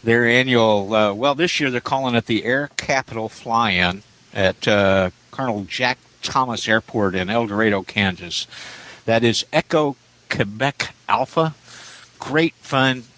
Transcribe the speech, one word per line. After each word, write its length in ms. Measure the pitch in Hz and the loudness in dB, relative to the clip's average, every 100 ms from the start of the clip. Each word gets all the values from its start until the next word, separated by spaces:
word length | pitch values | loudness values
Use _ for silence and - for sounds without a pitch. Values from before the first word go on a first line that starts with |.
their 240 | 117 117 120 | 4 4 6
annual, 640 | 123 131 120 113 104 98 | 4 4 4 4 4 2
uh, 180 | 110 107 | 2 2
well, 200 | 101 135 139 | 2 -2 0
this 240 | 175 - | -2 -2
year 120 | 143 | -2
they're 100 | 123 | -4
calling 320 | - 135 131 120 | -4 -2 0 -2
it 120 | - | 0
the 180 | 110 107 | -2 0
Air 240 | 131 147 - | -2 -2 -8
Capital 500 | - 135 131 113 110 | -2 -2 -2 -8 -10
Fly-In 760 | - 127 113 113 90 90 95 - _ _ | -10 -4 0 0 2 0 -2 -12 _ _
at, 340 | 107 95 87 - | 0 0 0 0
uh, 420 | 104 98 95 92 - _ | 4 4 4 0 -4 _
Colonel 320 | - 262 104 95 | -8 -4 -4 -6
Jack 300 | - 127 123 _ _ | -2 -2 -2 _ _
Thomas 460 | - 139 131 110 - | -4 -2 0 -4 0
Airport 460 | 110 - 120 101 92 | 0 0 -2 0 0
in 140 | 92 | -2
El 180 | 113 113 | -2 -2
Dorado, 340 | 101 110 101 | 0 2 0
Kansas. 640 | 90 - 98 90 90 - - - - - - - - | -2 -2 -2 -2 -8 -10 -10 -16 -18 -18 -20 -12 0
That 180 | 113 | 2
is 220 | 117 107 - | 2 0 -2
Echo 440 | 156 - 165 151 135 _ _ _ | -2 0 0 0 -4 _ _ _
Quebec 640 | - 107 107 135 - - - - | -4 -4 -2 -4 -4 -10 -10 -2
Alpha. 460 | 110 127 - 160 156 - - - - - _ | -2 0 0 -2 -4 -20 -20 -20 -20 -20 _
Great 340 | - 147 165 - | -2 0 0 -2
fun. 420 | - 135 131 127 120 | -4 0 2 0 -8